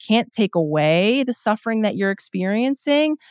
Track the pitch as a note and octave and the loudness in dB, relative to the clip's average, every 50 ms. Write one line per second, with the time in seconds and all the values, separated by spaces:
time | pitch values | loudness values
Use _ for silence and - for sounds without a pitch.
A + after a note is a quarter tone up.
0 | - - G#3+ A#3 A#3 - - - G#3+ - - F3 D#3+ D3+ D3+ D3+ D3 D3+ D#3+ F3 | -2 0 2 2 0 0 -2 -2 -2 0 0 0 0 0 0 2 2 4 4 4
1 | F#3+ G#3+ B3 C#4 C4+ B3+ A#3 - - A3 G#3+ - - A#3 A3+ A3 G#3+ G3+ - F#3 | 2 2 2 0 0 -2 -4 -2 -2 -2 -2 -2 -2 -4 -2 0 0 0 0 -2
2 | G3 G3 G3 - - - - F#3 F#3 F#3+ G3+ A3+ B3 C4+ C#4 - - D4 C#4+ D4 | -2 -2 -2 -4 -8 -8 -6 -4 -2 -2 0 0 0 -2 -2 -2 -2 0 2 2
3 | D4+ D#4 D4+ - - - | 2 0 -2 -4 -8 -16